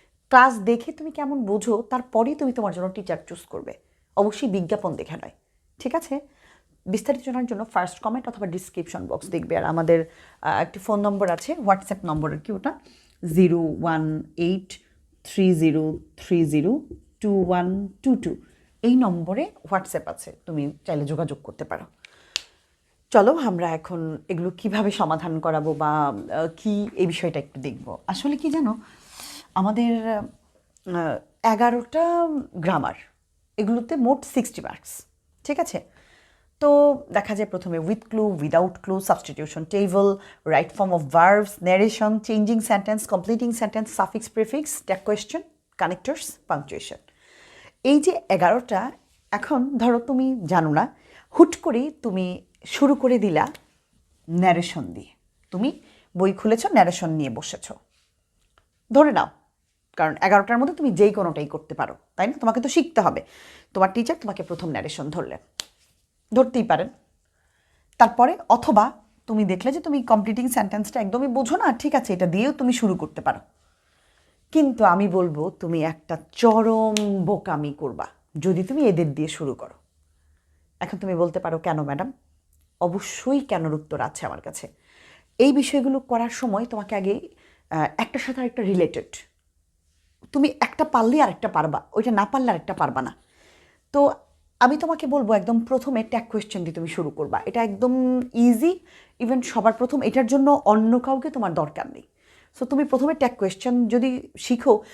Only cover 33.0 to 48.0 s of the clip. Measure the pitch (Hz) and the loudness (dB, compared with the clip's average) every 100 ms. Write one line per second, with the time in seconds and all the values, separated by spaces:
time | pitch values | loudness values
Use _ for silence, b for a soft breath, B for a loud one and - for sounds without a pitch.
33 | - _ _ _ _ - 208 233 233 320 | -16 _ _ _ _ -4 -2 -2 -2 0
34 | 240 277 - 254 - - - - - - | 2 0 -2 -4 -4 -8 -14 -14 -18 -20
35 | - _ _ _ - 285 339 - - b | -20 _ _ _ -8 -4 -4 -6 -12 b
36 | b b b b b - 294 285 294 269 | b b b b b 0 6 8 6 4
37 | - 208 208 208 202 185 180 165 160 220 | 0 -2 -2 -4 -4 -6 -6 -4 -2 -4
38 | - 220 214 170 147 165 185 185 - 190 | -4 -2 -2 -2 2 2 2 -2 -6 -4
39 | 190 170 - 147 151 160 160 202 196 196 | 0 -2 -4 -12 -10 -10 -4 -2 2 4
40 | 196 196 B B 156 143 165 - 190 175 | 2 0 B B 0 0 0 -2 0 -2
41 | 139 165 180 208 202 - 180 185 214 220 | 2 6 6 6 2 -4 2 4 2 2
42 | 214 220 220 214 208 226 214 202 202 214 | 0 -2 -2 0 2 0 0 0 0 -4
43 | - 185 196 233 240 226 214 220 214 - | -2 -4 -2 -2 -2 -4 -4 -4 -6 -2
44 | 196 220 - 220 220 285 302 - - 190 | -2 -4 -6 -4 -2 -4 -6 -8 -6 -4
45 | - 208 - 320 - _ _ - 175 180 | -2 -4 -4 -10 -10 _ _ -4 -4 -4
46 | - 320 - - - 151 143 71 - - | -6 -8 -8 -12 -6 -6 -6 -14 -14 -18
47 | _ b b b b b b b 254 294 | _ b b b b b b b 4 4